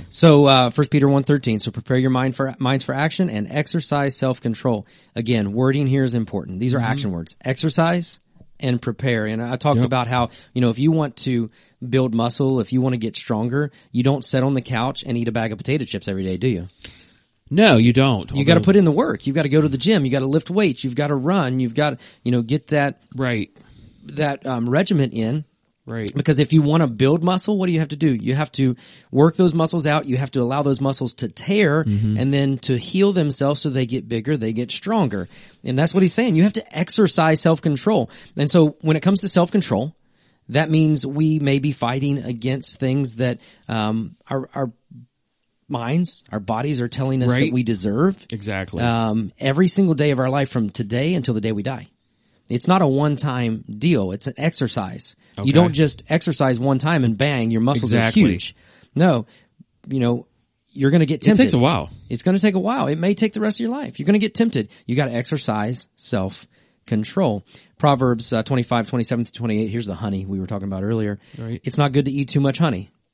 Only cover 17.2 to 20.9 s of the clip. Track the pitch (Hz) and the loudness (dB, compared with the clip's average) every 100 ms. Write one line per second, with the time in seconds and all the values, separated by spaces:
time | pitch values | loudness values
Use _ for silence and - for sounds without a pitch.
17.2 | _ _ - 160 214 117 120 120 135 107 | _ _ -2 4 6 8 6 4 2 0
18.2 | - 139 139 165 170 196 170 147 311 220 | -4 -2 4 4 6 4 4 2 0 -2
19.2 | 139 147 143 151 151 131 156 208 135 135 | -2 -2 2 2 2 0 2 2 2 0
20.2 | 135 151 - 185 196 123 131 | 0 -2 0 0 0 0 -4